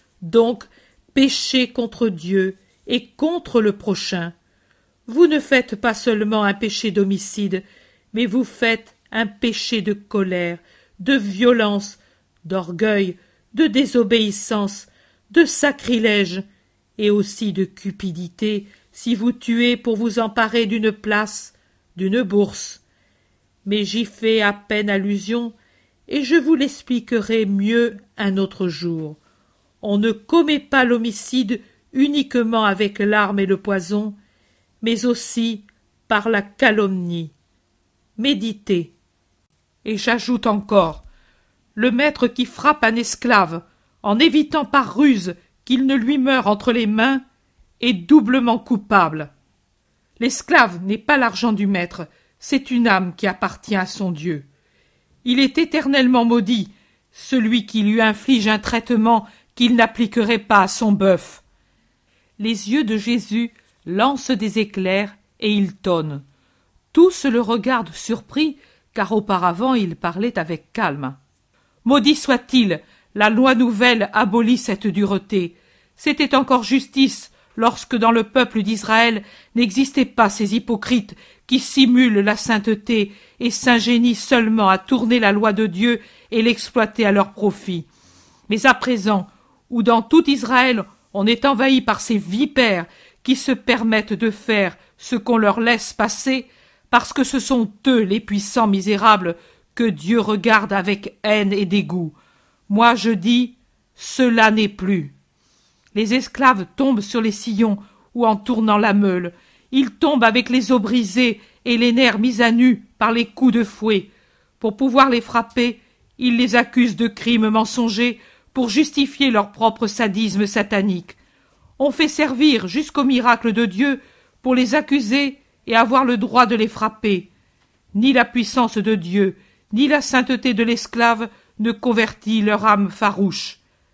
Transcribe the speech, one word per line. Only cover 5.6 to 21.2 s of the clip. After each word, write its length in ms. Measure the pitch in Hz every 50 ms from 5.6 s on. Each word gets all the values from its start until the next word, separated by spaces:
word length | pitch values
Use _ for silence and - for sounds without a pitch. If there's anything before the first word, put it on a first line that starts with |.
| 247 - 214
pas 180 | - - 233 214
seulement 480 | - - 247 220 208 214 208 220 214
un 120 | 208 196 196
péché 360 | 202 233 208 208 - - 214
d'homicide, 720 | 170 208 196 196 196 190 - - - 214 202 190 190 185 - _ _ _ _ _ _ _ _ _
mais 140 | - 226 247
vous 180 | 196 208 262 240
faites 520 | - - - 247 226 226 226 226 - _ _ _ -
un 140 | - 220 226
péché 560 | 202 202 - - 233 214 - - - 240 220
de 100 | 175 214
colère, 680 | 202 202 - - - 202 196 185 180 175 175 170 170 170 _ _ _ _ _ _ _ -
de 160 | 180 269 277
violence, 840 | 262 202 202 180 190 247 240 247 226 214 208 202 202 202 - - _ _ _ _ _ _ _ _ _ -
d'orgueil, 720 | 165 190 190 170 165 175 165 214 220 208 202 196 180 175 _ _ _ _ _ _ _
de 140 | - 220 320
désobéissance, 1200 | 247 202 262 277 - - 240 226 196 233 226 214 208 196 - - - 226 208 202 196 202 - - _ _ _ _ _ _ _ _ _
de 140 | 202 330 320
sacrilège 960 | - - - 294 285 285 - - - 247 226 220 220 208 208 196 165 180 190 196 _ _ _ _ _ _ _ _ _ - -
et 120 | 214 208
aussi 420 | 208 208 196 202 - - 226 202
de 120 | 165 190 190
cupidité 1040 | - _ - - 196 190 - 202 185 160 170 180 170 _ - 220 214 214 202 202 - _ _ _ _
si 220 | _ - - 233 233
vous 180 | 196 226 247
tuez 440 | 240 - - 240 233 233 240 240 240
pour 200 | 240 - 240 220
vous 220 | 202 233 226 196 240
emparer 480 | 226 214 214 240 220 220 233 233 233
d'une 260 | 190 226 220 214 214
place, 640 | 208 214 - 214 208 208